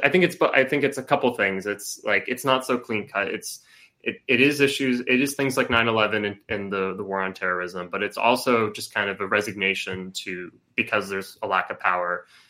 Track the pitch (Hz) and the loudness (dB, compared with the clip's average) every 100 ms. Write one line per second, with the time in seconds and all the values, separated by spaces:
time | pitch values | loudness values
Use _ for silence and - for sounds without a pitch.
0 | 139 185 175 - - 135 131 147 135 135 | 4 4 2 4 4 4 4 2 0 -2
1 | 127 - 127 120 98 95 101 101 - - | 0 2 2 2 0 0 -4 -6 -8 -8
2 | - 101 - 127 139 131 127 120 - 107 | 0 0 0 -2 2 2 2 -2 -2 -6
3 | 98 101 95 - - - _ - - _ | -2 -2 -2 -4 -10 -14 _ -20 -20 _
4 | - - - 120 139 143 135 - 135 123 | -10 -8 0 4 4 4 2 2 0 0
5 | 123 127 135 139 135 131 117 117 113 110 | 2 2 2 0 0 0 2 2 4 4
6 | 107 107 104 101 - 107 98 98 95 95 | 2 2 -2 -4 -6 -6 -4 -2 -2 -4
7 | 98 95 95 92 92 90 90 90 87 98 | -6 -4 -4 -4 -2 -2 -4 -8 -8 -4
8 | 101 - 117 123 131 120 107 107 - 110 | -4 0 2 2 2 2 2 -4 -6 -4
9 | 101 95 98 104 107 98 98 95 - 92 | -4 -4 0 0 0 -2 -2 -2 -4 -6
10 | 92 - 101 90 87 - _ - 117 107 | -8 -10 -10 -10 -10 -16 _ -6 -2 -2
11 | 95 98 95 - 101 92 - - 98 90 | 0 -6 -8 -8 -2 0 -2 -2 0 0
12 | 87 87 - - _ | -2 -4 -8 -20 _